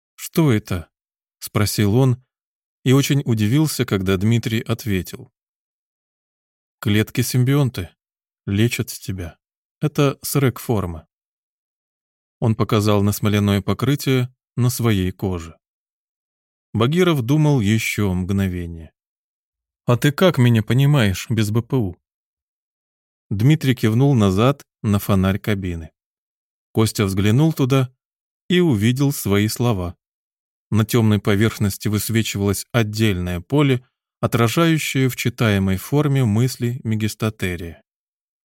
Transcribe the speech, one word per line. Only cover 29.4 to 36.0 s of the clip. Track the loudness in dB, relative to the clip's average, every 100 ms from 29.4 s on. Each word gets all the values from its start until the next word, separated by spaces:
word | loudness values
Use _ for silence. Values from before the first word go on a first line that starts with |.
| 0
слова. | 0 -2 -2 -6 -12 _ _ _ _ _ _ -4
На | -2
темной | 0 2 2 2
поверхности | 2 2 2 0 -4 -2 -4
высвечивалось | -4 -2 -2 -2 -2 -2 -2 -2
отдельное | -2 -2 0 0 0 -4 -6
поле, | -2 0 2 0 -4 _ _ _
отражающее | -2 2 2 2 2 2 -2 -2 -2
в | -2
читаемой | -4 0 0 2 0 -2
форме | -2 0